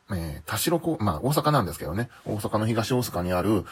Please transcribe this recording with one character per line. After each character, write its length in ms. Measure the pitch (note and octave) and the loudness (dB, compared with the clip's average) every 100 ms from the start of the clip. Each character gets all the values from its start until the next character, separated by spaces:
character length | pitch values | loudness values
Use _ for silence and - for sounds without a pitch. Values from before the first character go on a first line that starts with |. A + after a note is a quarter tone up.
| - | -6
ー、 60 | F2+ | -4
え 260 | D#2+ D2 | -4 -8
ー、 60 | - | -6
田 80 | G#2+ | -2
代 200 | - E3 | 0 0
コ 160 | E3+ | 0
ー-、 80 | D#3 | 0
ま 140 | G#2 D2+ | 0 0
あ、 40 | |
大 100 | E3 | 0
阪 180 | D3+ D3+ | 2 4
な 120 | D3 | 4
ん 40 | F#2 | 2
で 60 | |
す 60 | D#2 | -2
け 60 | |
ど 100 | D2+ | -6
ね、 160 | F#2 B2 - - | -4 -4 -8 -6
大 100 | G#2 | -4
阪 220 | G#2 G#2+ | -2 0
の 80 | A2 | 0
東 260 | A2 G#2+ | 0 0
大 100 | B2 | 0
阪 200 | B2 - | 0 -2
に 100 | F2+ | 0
あ 80 | F2+ | 2
る、 240 | F#2 G#2+ F2 | 2 2 0